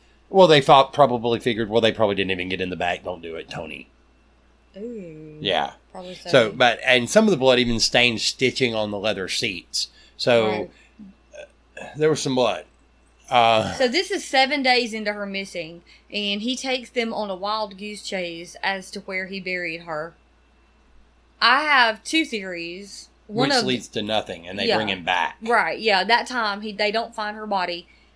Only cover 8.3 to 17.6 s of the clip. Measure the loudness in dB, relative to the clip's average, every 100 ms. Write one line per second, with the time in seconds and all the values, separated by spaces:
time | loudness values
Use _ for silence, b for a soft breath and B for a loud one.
8.3 | 0 0 2 -2 0 -4 -2 -2 -4 -4
9.3 | -4 -4 -6 -8 -8 -8 b b b 2
10.3 | 4 4 0 -6 b b b -20 -20 _
11.3 | -20 -20 _ _ -18 -12 -2 0 0 0
12.3 | 2 0 0 -8 _ _ _ _ _ 0
13.3 | 4 6 4 2 0 0 0 -2 -6 -2
14.3 | 0 2 2 2 2 0 -4 -6 -6 -6
15.3 | -8 -8 -10 -12 -14 -20 b b -6 -4
16.3 | -4 -4 -4 -4 -4 -4 -4 -2 -2 -6
17.3 | -4 -4 -4